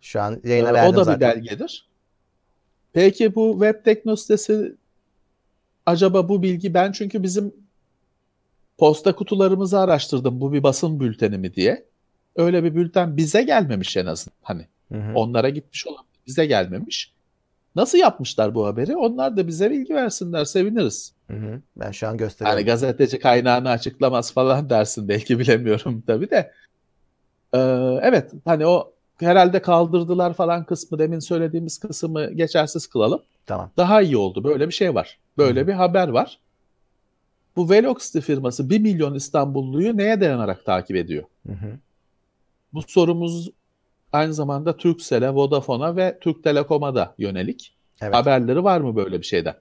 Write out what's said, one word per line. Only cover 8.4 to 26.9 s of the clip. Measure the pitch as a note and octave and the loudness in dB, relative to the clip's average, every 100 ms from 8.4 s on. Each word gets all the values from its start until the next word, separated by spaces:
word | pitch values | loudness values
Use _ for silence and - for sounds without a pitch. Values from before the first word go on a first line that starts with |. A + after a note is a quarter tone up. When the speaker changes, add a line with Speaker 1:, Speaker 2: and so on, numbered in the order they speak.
| _ _ _ _ | _ _ _ _
Speaker 2:
posta | D#3 D3+ G3 F#3+ | 4 4 0 -2
kutularımızı | G3 G3 F#3+ F#3+ F#3+ G3 | -4 0 2 2 0 0
araştırdım, | F#3 D#3 - C3+ B2+ B2 | 2 2 0 -2 -2 -4
bu | C#3 | -4
bir | C#3+ | 0
basın | C#3+ C3+ E3+ D#3 | 2 0 -2 -2
bülteni | B2+ A2 G#2+ G2+ | -4 -2 -2 -2
mi | F#2 - | -6 0
diye. | F#3 C#4+ _ _ _ _ _ - | 0 0 _ _ _ _ _ -2
Öyle | E3+ F3+ | 2 2
bir | E3 D#3+ | 0 0
bülten | E3+ F#3 F3 D3 | 0 0 0 0
bize | D#3 G3+ | 0 2
gelmemiş | B3+ C4 E3 G#2 F#2 G2 | 2 2 2 -2 -4 -4
en | F2+ | -4
azından. | D#2+ - _ | -6 -10 _
Hani | - F2 - _ _ | -12 -12 -12 _ _
Speaker 1:
Hı | A2 | -10
hı. | G#2 G#2+ | -4 -2
Speaker 2:
onlara | A2+ A#2+ B2+ | -2 0 -2
gitmiş | D3 - - - | -4 -12 -14 -14
olan | - _ _ - | -16 _ _ -10
bize | C3+ D#3 | -2 0
gelmemiş. | A2+ F2+ F#2 G3 - - _ _ _ _ _ _ - | 2 0 -6 -10 -10 -12 _ _ _ _ _ _ -2
Nasıl | B3 F4 | 2 4
yapmışlar | D#4 - C3 - A2 A#2 | 4 2 -8 -2 -2 0
bu | G#2 | -2
haberi? | G#2 D3 D#4+ | -2 -4 -2
Onlar | C4+ B3 C4+ G#3+ | -2 -2 -2 -2
da | E3+ | -4
bize | D#3+ G3+ | -2 -2
bilgi | C#4+ C4 D4+ | -2 -4 -4
versinler, | B3 - F3+ E3+ D3 | -4 -4 -6 -4 -2
seviniriz. | F#3+ F#3+ A3+ C#3+ - - _ _ | 0 0 0 -2 -4 -14 _ _
Speaker 1:
Hı | |
hı. | G#2+ G#2+ A#2 _ - | -12 -10 -12 _ -12
Ben | - | -12
şu | G2 A2 | -8 -8
an | A2+ | -6
gösteriyorum. | A2 - G#2+ G#2+ | -8 -4 -2 0
Speaker 2:
Hani | G#2 | 0
gazeteci | A#2 C3 A#2 C3 B2 | 0 0 0 0 2
kaynağını | C3+ B2 B2 B2 B2+ | 2 4 4 0 0
açıklamaz | A#2 - - C3 B2+ A#2+ | -4 -4 -2 0 0 -2
falan | - B2+ C3 D3 | 0 2 2 2
dersin | A#2 G#2+ - G2+ | 0 0 -4 -4
belki, | G#2 - A#2+ | -4 0 0
<laughs> | |
bilemiyorum | A#2 A2+ A#2+ G#2+ - A2+ - | 4 2 2 -2 -2 -8 -2
tabii | A2+ G3+ | -2 0
de. | A#3+ - _ _ _ _ | 0 -2 _ _ _ _